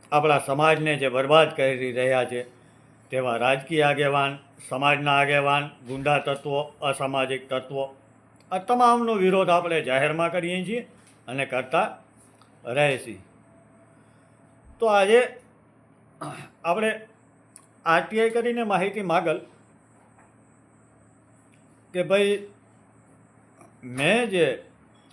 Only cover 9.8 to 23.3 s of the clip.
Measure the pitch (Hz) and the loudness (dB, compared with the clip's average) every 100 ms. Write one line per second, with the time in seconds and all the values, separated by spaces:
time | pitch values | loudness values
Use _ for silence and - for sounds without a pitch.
9.8 | 127 131 147 156 170 180 170 185 180 240 | 0 0 0 0 -2 -2 -4 -6 -6 -8
10.8 | - - _ _ - 131 135 127 131 165 | -10 -20 _ _ -12 -6 -4 -4 -2 0
11.8 | 214 - _ _ _ _ _ _ 120 131 | -2 -6 _ _ _ _ _ _ -6 0
12.8 | 147 127 117 95 - _ _ - _ - | 0 0 -8 -18 -20 _ _ -20 _ -20
13.8 | _ _ _ _ _ _ _ _ - - | _ _ _ _ _ _ _ _ -18 -4
14.8 | 220 202 196 233 247 - - _ _ _ | 2 4 6 4 4 -6 -20 _ _ _
15.8 | _ _ _ - 147 - - _ 165 185 | _ _ _ -16 -14 -14 -18 _ -4 -2
16.8 | 220 214 - _ _ _ _ - _ _ | -2 -4 -12 _ _ _ _ -20 _ _
17.8 | 165 165 180 220 226 233 233 240 214 185 | 0 2 2 -2 0 0 -2 -2 -2 0
18.8 | 196 208 185 170 165 170 - _ _ _ | -2 -4 -2 0 0 -4 -6 _ _ _
19.8 | _ _ _ _ - _ _ _ _ _ | _ _ _ _ -20 _ _ _ _ _
20.8 | _ _ _ _ _ _ _ _ _ _ | _ _ _ _ _ _ _ _ _ _
21.8 | _ 180 170 196 202 202 - - _ _ | _ -4 0 2 2 0 -6 -20 _ _
22.8 | _ _ _ _ _ | _ _ _ _ _